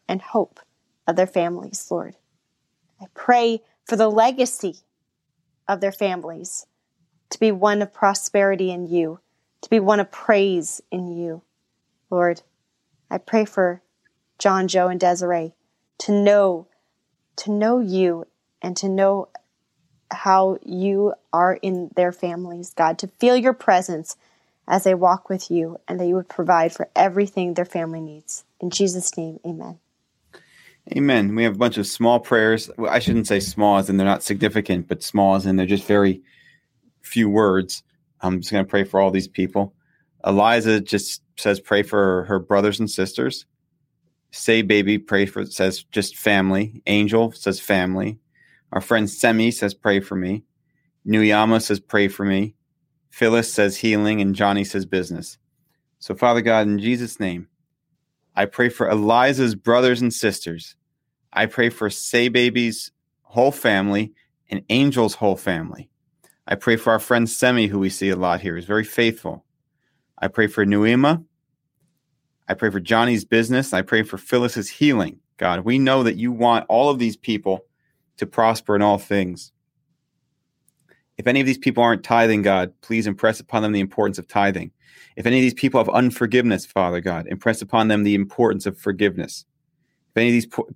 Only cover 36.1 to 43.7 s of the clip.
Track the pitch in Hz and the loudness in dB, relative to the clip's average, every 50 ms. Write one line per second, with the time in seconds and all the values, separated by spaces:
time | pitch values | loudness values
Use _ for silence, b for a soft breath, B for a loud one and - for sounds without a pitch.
36.1 | 92 - b b b b b b b b b b b b _ _ _ _ - - | 2 -2 b b b b b b b b b b b b _ _ _ _ -16 -6
37.1 | - 117 113 104 101 107 110 101 92 95 95 95 - - - _ _ _ _ _ | -2 0 2 2 4 4 4 4 4 2 0 -4 -8 -14 -16 _ _ _ _ _
38.1 | _ _ - 92 92 90 87 - 104 101 98 95 - 101 95 95 - 95 98 95 | _ _ -4 -2 -2 -4 -4 -2 -2 -2 -2 0 0 -2 0 0 2 2 2 2
39.1 | 90 95 95 - - - 92 90 - 98 98 98 _ _ _ _ _ _ _ _ | 2 0 -4 -4 -4 -4 -4 -2 -2 -2 -4 -4 _ _ _ _ _ _ _ _
40.1 | _ _ - - 98 101 104 113 120 117 110 110 110 107 98 - - 98 - - | _ _ -2 0 2 4 4 4 4 2 2 2 2 2 0 -2 -4 -4 -4 -6
41.1 | - - _ _ _ - - 107 101 98 - - 107 101 101 - - 104 98 95 | -12 -14 _ _ _ -4 -2 -2 -2 -2 0 0 0 0 0 2 2 2 2 2
42.1 | 92 92 90 95 101 95 90 - 101 98 98 107 98 - 113 104 - - 95 95 | 2 0 -2 -2 -4 -4 0 0 2 2 2 2 0 -2 -4 -4 -4 -4 -4 -4
43.1 | - - 127 135 127 - - _ _ _ _ _ | -4 -4 -4 -4 -4 -8 -14 _ _ _ _ _